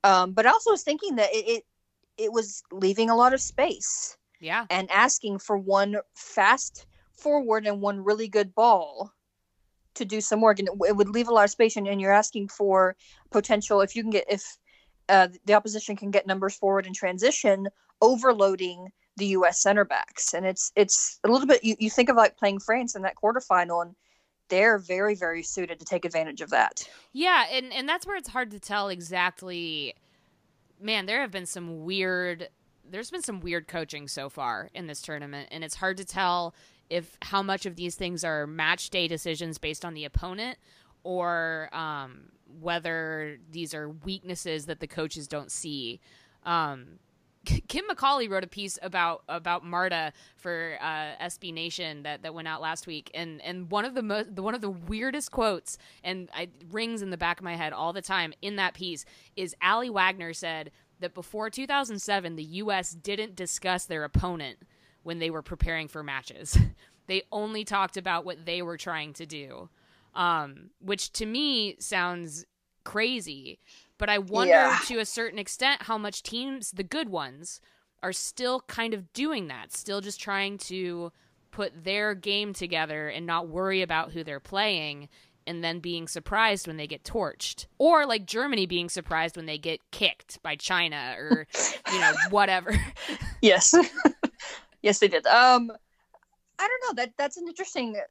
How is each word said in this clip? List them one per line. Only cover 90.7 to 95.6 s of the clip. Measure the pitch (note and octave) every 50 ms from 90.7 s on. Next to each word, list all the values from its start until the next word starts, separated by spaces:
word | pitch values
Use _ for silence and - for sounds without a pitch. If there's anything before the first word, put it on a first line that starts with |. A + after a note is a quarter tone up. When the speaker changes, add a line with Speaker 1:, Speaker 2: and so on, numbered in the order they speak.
| F#3 F3+ F3 E3 D3+ D3 B2+ B2 B2 -
Speaker 2:
or, | C3+ D3+ D#3 D#3+ D3+ _ - - - -
Speaker 1:
<laughs> | - - - - F#3
Speaker 2:
you | F#3+
know, | F3 F3 E3+ - - F#3+
whatever. | G3 G#3 G3+ F#3+ F#3+ F#3 F3 F3+ G#3+ G#3+ - - - - - -
<laughs> | C#4+ - - - - - -
Speaker 1:
Yes. | G#3 F#3 F#3+ - - - E4+
<laughs> | F4 - - F4 - - - _ - - _ _ - - - - - _ _ _
Yes, | - G#3 G3+ -
they | - G3
did. | F3 D#3+ - -
Um, | - A#3 B3 B3+ B3+ B3